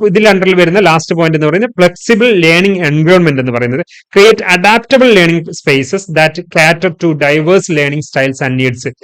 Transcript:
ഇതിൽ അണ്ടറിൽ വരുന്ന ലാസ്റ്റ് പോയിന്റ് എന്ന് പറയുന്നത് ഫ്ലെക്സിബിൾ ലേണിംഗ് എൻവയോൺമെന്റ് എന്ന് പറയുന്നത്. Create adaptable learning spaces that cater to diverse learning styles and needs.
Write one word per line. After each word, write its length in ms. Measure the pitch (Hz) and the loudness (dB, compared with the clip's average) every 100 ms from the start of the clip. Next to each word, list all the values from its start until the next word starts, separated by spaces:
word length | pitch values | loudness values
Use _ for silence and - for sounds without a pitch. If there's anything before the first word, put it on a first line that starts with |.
| 208 190 | 0 2
ഇതിൽ 140 | 208 | 2
അണ്ടറിൽ 260 | 190 190 185 | 2 2 2
വരുന്ന 240 | 170 190 | 2 2
ലാസ്റ്റ് 360 | 180 160 - 170 | 2 0 -2 -2
പോയിന്റ് 220 | 165 160 | 0 0
എന്ന് 100 | 151 | 0
പറയുന്നത് 220 | 175 240 | -2 -4
ഫ്ലെക്സിബിൾ 640 | 180 180 - - 226 - | 0 0 0 -2 0 2
ലേണിംഗ് 540 | 196 165 170 196 185 160 | 2 2 2 0 0 -2
എൻവയോൺമെന്റ് 560 | 147 160 185 165 135 | 0 2 2 2 -2
എന്ന് 100 | 127 | -4
പറയുന്നത്. 340 | 120 120 123 170 - _ 196 | -4 -4 -6 -10 -16 _ 2
Create 220 | 214 220 | 4 2
adaptable 760 | - 180 196 233 226 269 254 202 | 0 0 2 0 0 2 4 4
learning 260 | 170 170 | 2 0
spaces 760 | 160 185 - 139 131 196 190 156 | -4 -8 -2 -2 -2 -8 -4 -2
that 220 | 156 160 | -2 -4
cater 500 | - 175 160 165 190 | -6 0 0 0 -4
to 240 | 165 170 | -4 -4
diverse 600 | 151 147 151 151 190 180 | -2 -2 0 0 0 0
learning 260 | 151 143 147 | -2 -2 -4
styles 480 | - 143 135 135 135 | -6 -4 -4 -4 -4
and 160 | 127 | -2
needs. 320 | 131 127 135 - | -4 -4 -12 -14